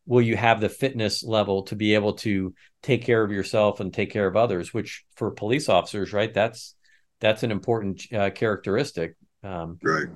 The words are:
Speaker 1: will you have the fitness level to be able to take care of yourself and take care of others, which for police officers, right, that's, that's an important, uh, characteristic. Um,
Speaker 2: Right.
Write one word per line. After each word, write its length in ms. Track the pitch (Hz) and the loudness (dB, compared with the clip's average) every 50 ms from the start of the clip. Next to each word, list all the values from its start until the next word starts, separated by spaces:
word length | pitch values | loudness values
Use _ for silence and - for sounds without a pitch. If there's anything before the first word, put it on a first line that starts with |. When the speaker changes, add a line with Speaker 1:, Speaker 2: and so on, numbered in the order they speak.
| - | -4
Speaker 1:
will 160 | - 123 123 | 2 4 4
you 140 | 120 113 113 | 4 4 2
have 240 | 101 117 113 113 107 | 2 4 4 4 4
the 80 | 107 101 | 2 -2
fitness 560 | - - 135 131 131 117 110 101 - - - | -2 -2 -4 -2 -2 -2 -2 -2 -2 -4 -4
level 400 | 110 110 107 101 101 98 98 95 | 0 0 0 2 2 0 -2 -2
to 100 | - 113 | -6 -4
be 200 | 104 107 107 107 | 0 2 4 4
able 180 | 107 101 104 | 4 4 2
to 420 | 98 - - 113 101 95 95 92 - _ _ _ _ _ | -2 -2 -2 -2 -2 0 -2 -4 -8 _ _ _ _ _
take 220 | - - 127 113 117 | 0 0 0 2 2
care 180 | - 117 113 | 2 2 4
of 100 | 110 101 | 2 0
yourself 480 | 104 98 95 - - 110 104 104 101 - | 0 -4 -4 0 2 4 4 4 2 0
and 120 | 104 92 | -6 -6
take 180 | - - 104 - | -2 -4 -4 -2
care 180 | - 110 101 95 | 0 0 0 2
of 80 | 87 | 4
others, 360 | 107 117 117 98 85 85 - | 2 2 2 0 -2 -4 -4
which 320 | - 113 101 - - - _ _ _ | -6 -6 -6 -6 -10 -18 _ _ _
for 160 | - 117 101 | -6 -6 -6
police 360 | - - 104 107 127 151 151 - | -4 -4 -2 -2 -2 0 2 4
officers, 440 | 101 87 87 - - 104 95 85 | 4 4 2 0 -6 -6 -6 -4
right, 200 | 104 101 107 117 | -2 -2 -2 0
that's, 440 | 117 98 107 117 117 - - - _ _ _ _ _ _ _ _ _ - | 0 0 0 0 -2 -8 -18 -20 _ _ _ _ _ _ _ _ _ -2
that's 240 | - 107 110 - | 0 0 0 0
an 80 | - 117 | -2 -2
important, 500 | 104 92 - - 117 113 104 98 92 - - - | -2 -2 -2 -2 -2 -2 -2 -6 -6 -8 -10 -6
uh, 180 | 127 104 101 98 | -2 0 0 0
characteristic. 840 | 95 - 113 110 104 92 - 101 98 120 143 139 - 85 82 82 - _ _ _ _ _ | -2 -2 -2 -2 -2 -2 -2 -2 0 0 -2 -2 -4 -6 -6 -6 -8 _ _ _ _ _
Um, 360 | - 98 92 85 82 82 82 82 | -14 -10 -8 -8 -8 -10 -10 -4
Speaker 2:
Right. 240 | - - 156 180 - - - | -2 0 0 0 -2 -4 -10